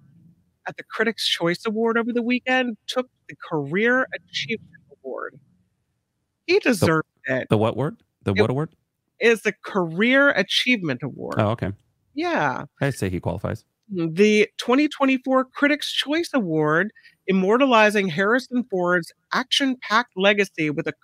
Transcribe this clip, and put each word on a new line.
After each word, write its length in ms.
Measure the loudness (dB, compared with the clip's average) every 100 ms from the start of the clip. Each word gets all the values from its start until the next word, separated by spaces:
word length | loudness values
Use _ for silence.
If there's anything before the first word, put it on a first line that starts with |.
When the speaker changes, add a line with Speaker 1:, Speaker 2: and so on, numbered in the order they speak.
| _ _ -20 _ _ _ -16
Speaker 1:
at 80 | -14
the 60 |
Critics' 440 | -10 -2 -2 -2 -4
Choice 380 | -2 -2 -2 -4
Award 300 | -2 0 0
over 120 | 0
the 100 | -2
weekend 540 | 0 -2 0 0 -2 -6 -8
took 200 | -6 -6 _ -20
the 60 | -18 -6
Career 600 | -6 -2 0 2 0 -2
Achievement 580 | -8 _ -10 -8 -8 -10 -20 _ _
Award. 360 | -12 -10 -12 -16 _ _ _ _ _ _ _ _ _ _ 0
He 80 | 2
Speaker 2:
The, 40 |
Speaker 1:
deserved 460 | 2 2 4 2 -2 _ -4
it. 220 | -2 0
Speaker 2:
the 80 | 2
what 200 | 2 0
word? 200 | -6 -6 _ _
The 100 | -2
Speaker 1:
It 80 | 2
Speaker 2:
what 80 | 2
award? 200 | 0 -4 _ _ _ _ 0
Speaker 1:
is 220 | 2 2
the 100 | 0 -6
Career 680 | -4 -2 -2 0 2 4 4
Achievement 680 | 2 0 -2 0 0 0 -4
Award. 320 | -6 -8 -6 0
Speaker 2:
Oh, 120 | 0
okay. 220 | 0 -6 -8 _ _ _ -6
Speaker 1:
Yeah. 500 | -2 0 0 -2 -8 -4
Speaker 2:
I 80 | -4
say 200 | -2 -4
he 100 | -4
qualifies. 440 | -4 -6 -6 -8 _ _ -10
Speaker 1:
The 540 | -4 -2 2 4 4 2 -2
twenty 300 | 0 2 0
twenty-four 580 | 0 0 0 2 0 0
Critics' 380 | 0 0 0 -4
Choice 380 | -6 -2 -2 -2
Award, 580 | -2 0 0 2 0 -2 -8 -20 _ -2
immortalizing 800 | 0 2 4 4 6 4 2 -2
Harrison 560 | 0 0 0 -2 -6 -4
Ford's 400 | -2 0 0 -2 -14 -6
action-packed 800 | -4 -2 0 0 -2 0 0 0 0
legacy 540 | 2 2 0 -2 -4
with 180 | -2 -6
a 60 | -8